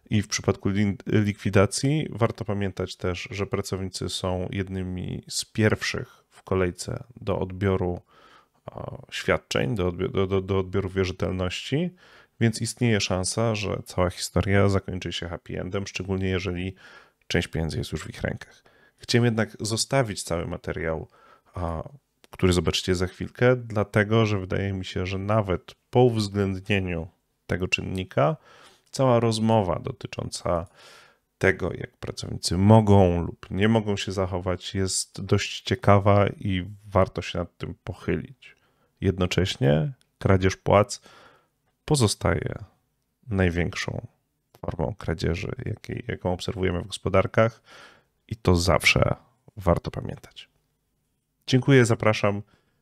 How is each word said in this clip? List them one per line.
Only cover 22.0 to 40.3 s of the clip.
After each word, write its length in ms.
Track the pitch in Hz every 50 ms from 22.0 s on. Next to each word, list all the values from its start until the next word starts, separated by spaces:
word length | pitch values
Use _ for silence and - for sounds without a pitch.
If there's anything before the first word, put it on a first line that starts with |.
| _ _ _ _ _ -
który 220 | - - - 92
zobaczycie 420 | 90 90 80 - - - - - 92
za 120 | 87 92
chwilkę, 500 | 90 - - 90 - - - 123 123 127
dlatego 720 | 127 120 113 110 107 101 - - 113 104 104 110 113 113
że 120 | 104 104 98
wydaje 340 | 92 92 92 92 98 98
mi 120 | 98 92 92
się, 220 | - - 95 92
że 120 | 95 98 95
nawet 560 | 95 101 107 113 101 95 87 85 - - - _ _ -
po 100 | - 120
uwzględnieniu 1080 | 127 127 113 110 104 98 98 101 101 95 95 92 98 - 104 98 95 90 87 82 82 90 _ _ _ _ _ _ _
tego 220 | - 90 87 92 87
czynnika 680 | - - 92 92 92 92 92 - - 127 139 151 160 - _ - - - - - _ _ _ _
cała 300 | - - 135 131 120 117
rozmowa 580 | 117 113 110 110 110 113 113 113 98 87 78 -
dotycząca 880 | - - - - - - - - - - - - - 85 87 82 87 - _ - - - - - - _ _ _ _ _ _ -
tego, 340 | - 95 92 - - 80 -
jak 220 | - - - _
pracownicy 600 | - - - - - - - - - - - 85 90
mogą 640 | 98 104 110 113 110 104 101 101 95 87 87 85
lub 280 | 82 82 - - - -
nie 180 | 87 92 101 110
mogą 280 | 113 113 104 104 101
się 160 | 95 - 104
zachować, 640 | 92 98 95 90 95 90 90 92 90 90 - - -
jest 500 | 98 95 92 - - - _ - - 98
dość 380 | 95 107 101 - - - -
ciekawa 640 | - - 101 - - 101 101 101 98 104 101 101 101
i 380 | - - - - 101 95 90 87 98 104 - -
warto 360 | 104 - 92 95 - - 85
się 160 | - - - 87
nad 180 | 87 - _
tym 180 | - - 92 92 _ -
pochylić. 720 | - 92 - - - 87 78 65 - 139 _ - - - _ _ _ _ _ _ _ _ -
Jednocześnie 920 | - 95 87 92 90 90 - - 90 - - - 127 139 143 160 151 143 131 _ _ _ _ -
kradzież 380 | - 98